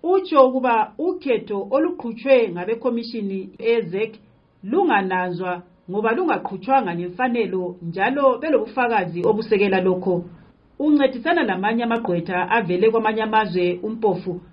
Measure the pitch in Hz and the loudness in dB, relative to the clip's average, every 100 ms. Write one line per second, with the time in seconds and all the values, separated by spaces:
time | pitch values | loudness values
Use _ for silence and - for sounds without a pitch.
0 | 320 381 381 285 262 262 247 226 214 - | 2 0 2 6 6 4 2 2 0 -2
1 | 330 359 277 226 - 202 196 262 349 349 | -4 -4 -2 -2 -2 -6 -2 0 0 -2
2 | 233 220 269 262 226 175 185 233 254 233 | -8 -8 4 4 4 -2 -4 -2 -2 -4
3 | 233 226 202 190 190 - 226 233 180 185 | -6 -6 -6 -6 -8 -4 0 0 0 -4
4 | 220 - _ _ _ _ 196 302 359 214 | -4 -6 _ _ _ _ -2 2 4 2
5 | 190 185 180 175 185 180 - _ - 196 | 2 -2 -2 -4 -4 -6 -10 _ -8 -2
6 | 220 240 349 220 - 190 202 269 202 170 | 0 0 0 -2 -4 -10 0 2 2 -6
7 | 180 180 247 240 202 185 180 180 170 165 | -8 -4 -2 0 -2 -2 -6 -8 -10 -2
8 | 208 277 269 240 302 262 220 262 240 220 | -2 4 2 2 0 0 0 -2 0 0
9 | 175 165 175 214 214 208 202 185 180 180 | -2 -2 0 0 0 2 2 2 2 0
10 | 190 180 - - - _ _ _ 294 294 | 0 -2 -4 -18 -20 _ _ _ 2 4
11 | 269 262 311 349 240 185 202 233 233 233 | 4 0 0 2 2 0 0 0 0 -2
12 | 220 175 165 180 180 - 175 180 220 226 | 0 -2 -2 -2 0 0 0 2 4 4
13 | 220 214 220 220 202 175 180 180 214 226 | 0 -2 0 0 0 0 0 -2 -6 -2
14 | 220 175 190 156 - | 0 0 -4 -8 -12